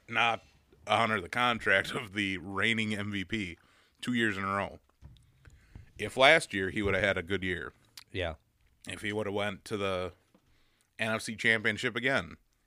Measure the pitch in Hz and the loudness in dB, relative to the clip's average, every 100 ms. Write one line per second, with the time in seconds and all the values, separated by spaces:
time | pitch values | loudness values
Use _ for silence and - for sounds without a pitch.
0 | - 117 117 110 - _ _ - - 107 | -2 2 2 0 -6 _ _ -16 0 2
1 | 113 107 87 120 120 113 107 95 - - | 4 0 -2 0 2 2 4 4 4 -4
2 | 113 101 98 92 85 98 107 113 107 104 | -6 -2 -2 -2 -4 0 0 2 0 -2
3 | 104 101 92 113 92 82 _ _ _ _ | -4 -4 -4 -4 -6 -10 _ _ _ _
4 | - 123 113 95 98 98 92 80 _ _ | -4 0 0 0 -2 -2 -2 -6 _ _
5 | - - - _ - - - - - - | -20 -20 -20 _ -20 -20 -20 -20 -20 -10
6 | 101 - 131 160 - 98 95 110 101 95 | -6 6 8 8 4 -2 -2 0 0 2
7 | 98 92 85 98 92 87 65 - _ - | 2 0 -2 -2 -2 -4 -8 -14 _ -20
8 | - 98 87 78 _ _ _ _ - 92 | -12 -6 -6 -8 _ _ _ _ -14 -8
9 | 107 104 101 101 101 95 - 107 98 92 | -6 -4 -4 -2 -4 -6 -8 -4 -2 -2
10 | 90 - _ _ _ _ _ _ _ - | -4 -10 _ _ _ _ _ _ _ -6
11 | 110 110 - 107 117 113 110 104 127 110 | -4 -2 -4 -2 2 2 2 0 -2 -2
12 | 123 131 85 - _ _ | 0 0 -2 -10 _ _